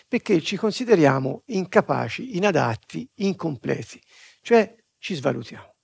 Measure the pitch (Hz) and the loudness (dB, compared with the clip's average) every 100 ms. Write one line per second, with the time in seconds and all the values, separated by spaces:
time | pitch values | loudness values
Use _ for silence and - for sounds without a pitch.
0 | _ 240 - 180 - 202 220 - 240 196 | _ -6 0 0 0 -2 -2 -2 2 6
1 | 143 135 135 226 - 196 180 214 - 131 | 6 4 -2 -6 -6 -4 0 0 2 -2
2 | 117 - 254 185 202 156 123 110 - - | -2 -6 -8 -2 0 2 0 -2 -8 -12
3 | 80 - 196 190 165 135 - 131 - - | -12 -4 -4 -2 -6 -6 -6 -6 -6 -18
4 | _ - - _ - 233 202 - _ _ | _ -20 -20 _ 2 4 4 -4 _ _
5 | - 165 135 127 123 - - _ | -8 -4 -2 -4 -8 -16 -20 _